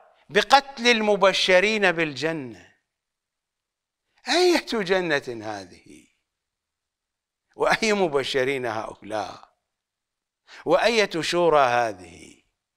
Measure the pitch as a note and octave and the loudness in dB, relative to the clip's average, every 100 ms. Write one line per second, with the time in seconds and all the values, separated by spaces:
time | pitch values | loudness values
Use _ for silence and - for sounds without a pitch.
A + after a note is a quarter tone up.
0 | _ _ - E3+ - C#4 C#4 - A#3+ A3+ | _ _ -4 -2 4 4 2 -2 2 2
1 | G#3+ G3+ F#3+ F3+ - F3+ G#3 A3 F#3+ E3+ | 2 2 2 2 4 4 4 0 0 0
2 | D#3+ B2+ D#3 D#3+ B2 G#2+ - _ _ _ | -4 -4 -6 -6 -10 -16 -20 _ _ _
3 | _ _ _ _ _ _ _ _ _ _ | _ _ _ _ _ _ _ _ _ _
4 | _ _ - D#4 F4+ D#4 - A#3 F3 F#3+ | _ _ -2 2 4 2 0 -4 0 0
5 | F3 C#3+ C3 A#2 G#2+ G#2 F2+ - - D2 | 0 -2 -4 -10 -10 -12 -14 -20 -20 -20
6 | _ _ _ _ _ _ _ _ _ _ | _ _ _ _ _ _ _ _ _ _
7 | _ _ _ _ _ - D3+ F3+ A3 G#3 | _ _ _ _ _ -4 0 0 0 0
8 | F3 C#3+ B2+ C3+ B2+ C3+ B2 A2 G#2 - | 0 -2 -2 -2 -2 -4 -6 -8 -10 -14
9 | G2 G#2+ F#2 G#2 - _ _ _ _ _ | -8 -8 -8 -12 -20 _ _ _ _ _
10 | _ _ _ _ _ - C3+ E3+ G#3+ A3+ | _ _ _ _ _ -10 0 2 2 2
11 | G3 E3+ D3 F3 E3+ D3+ C3 A#2+ A#2 G2+ | 0 -2 -4 0 2 4 4 2 -2 -6
12 | E2+ E2 - - _ _ _ | -16 -20 -20 -20 _ _ _